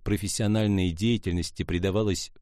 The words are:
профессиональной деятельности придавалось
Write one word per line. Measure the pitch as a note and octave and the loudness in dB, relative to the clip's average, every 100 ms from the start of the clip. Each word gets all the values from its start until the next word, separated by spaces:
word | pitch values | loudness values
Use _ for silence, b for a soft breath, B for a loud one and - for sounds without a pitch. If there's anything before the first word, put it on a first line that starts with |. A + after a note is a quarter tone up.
профессиональной | - G#2 G2+ - G#2+ G#2+ G#2+ G2 F#2 | -2 -2 -2 -2 0 2 2 2 2
деятельности | E2 A2+ A#2 G2 F2 E2 - | 2 0 0 0 -2 -2 -6
придавалось | F2+ F2 F#2+ G2 G#2+ F#2 - - | -4 -2 0 0 0 -2 -4 -12